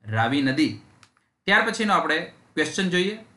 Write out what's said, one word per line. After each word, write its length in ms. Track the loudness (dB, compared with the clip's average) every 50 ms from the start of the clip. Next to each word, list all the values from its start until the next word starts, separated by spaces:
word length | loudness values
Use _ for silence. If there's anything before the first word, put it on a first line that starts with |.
| _
રાવી 360 | -4 0 0 0 2 2 0
નદી. 380 | 0 0 2 2 0 0 -2 -8 -16 -20 _ _ -20 _ _ _ _ _ _ _ _
ત્યાર 260 | 2 2 2 2 0
પછીનો 220 | -2 -2 0 2 2
આપણે 260 | 2 2 0 -2 -2 -2 -8 -14 -20 _ _ _
ક્વેશ્ચન 340 | -4 -4 -2 -2 -2 -2 0
જોઈએ. 280 | 0 0 0 0 -4 -8 -16 -20 _